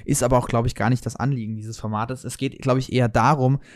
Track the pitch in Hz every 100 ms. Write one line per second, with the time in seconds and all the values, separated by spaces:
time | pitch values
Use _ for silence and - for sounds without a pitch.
0 | - - 123 123 - 117 117 - 107 127
1 | 117 - 143 131 107 110 110 110 107 107
2 | 117 127 127 - 131 - 131 127 127 123
3 | 120 117 123 151 127 139 -